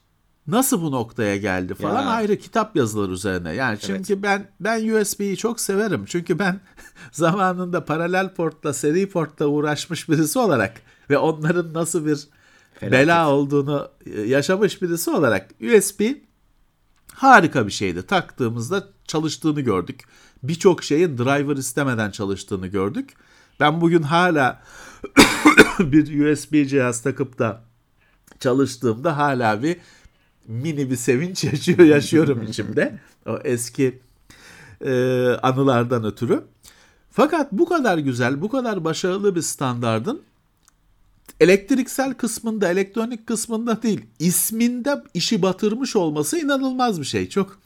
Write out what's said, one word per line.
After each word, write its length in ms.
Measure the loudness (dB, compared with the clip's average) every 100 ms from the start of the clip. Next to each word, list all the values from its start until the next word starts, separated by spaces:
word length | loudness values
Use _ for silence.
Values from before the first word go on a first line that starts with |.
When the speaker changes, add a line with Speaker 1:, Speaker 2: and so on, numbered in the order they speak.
| _ _ _ _ -4
Speaker 1:
nasıl 360 | 0 2 0
bu 100 | 0
noktaya 440 | -2 -4 -4 -2 -2
geldi 380 | -2 -2 -4
falan 280 | -6 -4 -2
Speaker 2:
Ya. 60 | -2
Speaker 1:
ayrı 300 | -2 0 -2
kitap 380 | -2 -4 -2 0
yazılır 340 | 0 0 -4
üzerine. 440 | -4 -4 -4 -4
Yani 180 | -4 -4
Speaker 2:
Evet. 100 | -4 -6
Speaker 1:
çünkü 360 | -6 -4 -4
ben, 280 | -2 -4 -6 -10
ben 280 | -4 -2 0
U 160 | 0
S 140 | 0 -4
B'yi 180 | -4 -4
çok 240 | -4 -4
severim. 440 | -4 -2 -2 -2 -4
Çünkü 320 | -6 -4 -2
ben 220 | -2 -4 -8 -20 -20
<laughs> 260 | -20 -16
zamanında 720 | -2 0 2 0 -2 -4 -4
paralel 500 | -4 -4 -2 -2 -2
portla, 380 | -2 -6 -4 -6
seri 340 | -2 0 0 0
portla 380 | -2 -4 -2 -2
uğraşmış 640 | 0 0 -2 -6 -8 -2
birisi 300 | 0 0 2
olarak 420 | 2 2 0 -4 _ _ 0
ve 80 | 2
onların 560 | 2 0 0 -2 -2
nasıl 320 | -4 -4 -2 -2
bir 120 | -2 -4 _ _ _ _
Speaker 2:
Felaket. 180 | -10 0
Speaker 1:
bela 380 | 4 6 6 4
olduğunu, 600 | 2 2 0 0 -2 -4 _ -12
e, 140 | -6
yaşamış 640 | 0 2 2 2 0 0
birisi 280 | -4 -2 -2
olarak 400 | 2 2 2 -2 -8
U 200 | 4 4
S 180 | 4 0
B 180 | -2 -2 _ _ _ _ _ _ _ _ _
harika 520 | 0 8 8 8 2 -2
bir 60 |
şeydi. 340 | -2 -4 -4 -2
Taktığımızda 800 | -2 -2 -4 -4 -4 -4 -6 -6 _
çalıştığını 560 | -8 -4 -4 -2 -2 -2
gördük. 440 | 0 0 -2 -8 -18 _ _ _
Birçok 420 | -8 2 2 2
şeyin 340 | 0 0 0 0
driver 380 | 0 0 0 -4
istemeden 540 | -4 -2 -2 0 -2
çalıştığını 560 | -4 -6 -6 -6 -8 -4
gördük. 480 | -2 -2 -4 -10 -14 _ _ _ -2
Ben 200 | 0 2
bugün 220 | 2 2
hala 600 | 2 2 2 2 0 -2 -14 -20 -20 -18 -2 4
<coughs> 640 | 4 6 4 6 4 4
bir 420 | 2 4 2 2
U 160 | 2 0
S 160 | 0
B 140 | 0 2
cihaz 360 | 2 0 0
takıp 360 | -4 -4 -6 -2
da 260 | -4 -4 -14 _ _ _ _ _ _ -6
çalıştığımda 760 | 0 2 0 0 -2 -2 -2 0
hala 460 | 0 0 0 0
bir 140 | -2 -4 -10 -20 _ _ _ _ -12
mini 440 | -8 -6 -4 -2
bir 60 | -2
sevinç 480 | 0 0 0 -4
yaşıyor, 340 | -4 -2 2 8
yaşıyorum 640 | 8 8 4 2 2 0
Speaker 2:
<laughs> 60 | -4
Speaker 1:
içimde. 500 | -8 -6 -2 -4 -4 -20 _ -10
O 120 | -8
eski, 560 | -4 -4 -4 -2 -2 -2 _ _ _ -20 -20 -20 -20 -12
e, 120 | -4 0 0 2 2 2
anılardan 640 | 0 2 4 2 2 -2
ötürü. 400 | -4 -4 -2 -2 -4 _ -20 -20 _ _ _
Fakat 420 | 0 2 2 -2
bu 140 | 0 0
kadar 320 | 2 0 0
güzel, 420 | 0 0 0 -2
bu 80 | -4
kadar 340 | -4 -2 -4
başarılı 500 | -4 -2 -2 0 0 0
bir 60 |
standardın 800 | -4 -4 -4 -2 0 -2 -2 -8 -10 _ _ _ _ _ _ _ _ _ _ 2
elektriksel 720 | 4 4 2 -2 -2 -2 -4
kısmında, 540 | -2 -6 -6 -6 -2 0
elektronik 580 | 0 -2 -4 -4 -6 -6
kısmında 560 | -6 -4 -6 -4 -2
değil, 240 | -2 -4 -6 -4
isminde 840 | -2 0 -2 0 -2 0 -4 -4 -6
işi 280 | -6 -2 0
batırmış 540 | 0 0 -2 -2 -2 0
olması 420 | 0 -2 -2 -2
inanılmaz 640 | -2 -2 -2 -2 -2 -2
bir 60 | -4
şey. 220 | -4 -2
Çok 300 | -2 -4 -6